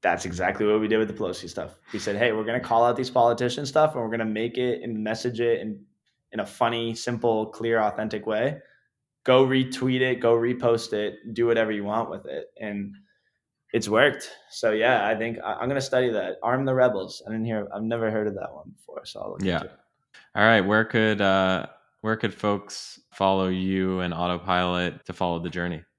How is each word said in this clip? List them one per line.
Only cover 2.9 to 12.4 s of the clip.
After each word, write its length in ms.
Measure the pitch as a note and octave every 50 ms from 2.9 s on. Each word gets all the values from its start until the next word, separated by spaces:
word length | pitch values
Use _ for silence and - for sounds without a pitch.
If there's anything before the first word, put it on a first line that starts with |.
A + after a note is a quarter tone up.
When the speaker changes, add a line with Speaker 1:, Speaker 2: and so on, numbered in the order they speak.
| A#2+
Speaker 1:
these 140 | B2+ C3 B2+
politician 540 | - B2+ A#2 A#2 - A#2 B2 B2 A#2 - D3
stuff 280 | C3 - D3+ D#3 D3+ D3+
and 100 | C3+ A#2
we're 60 | A2
gonna 160 | A2 A2+ A2+
make 320 | A2 G#2+ G#2+ A2+ A#2+ A#2+ -
it 240 | B2 B2 A#2+ -
and 220 | - A2+ A#2 G#2+ G#2+
message 360 | G#2+ A2+ A2 - B2 A#2+ A2
it 220 | A#2+ A#2+ A#2 -
in, 220 | F#2 G#2+ G#2+ G2+ - _ _ _ _ _ _ _ _ _
in 80 | - A2
a 60 | G2+
funny, 500 | - - - B2 A#2 A#2+ A#2 A#2 A#2 A2+
simple, 520 | A2+ - - A#2+ A2 A#2 A#2+ A2+ A2 A2 A2
clear, 320 | - - A2+ A#2 A#2 A2+
authentic 460 | G#2+ G#2+ G#2 - A2 G#2+ G#2+ G#2+ G#2
way. 320 | A2 G#2+ G#2+ A#2 C#3 D3+ - - _ _ _ _ _ _ _ _ _ _ _ _
Go 220 | - B2+ B2+ C3+
retweet 560 | C3 C3 C3 C3 B2+ - - B2+ C3 B2+ B2+
it, 140 | B2+ B2+ B2 A#2+
go 160 | A#2 A#2 A#2
repost 580 | A#2 A#2 A#2+ B2 B2 - A#2+ A#2 A2+ - - -
it, 400 | G#2 G#2 G#2 - - - A#2 A2+
do 120 | A2 A#2
whatever 260 | A#2 A#2 A2+ A2 G#2+
you 120 | G#2+ G#2 G2+
want 260 | G2+ G#2 A2+ A2+ D2+
with 160 | D#2+ - -
it." 220 | - C#2 D2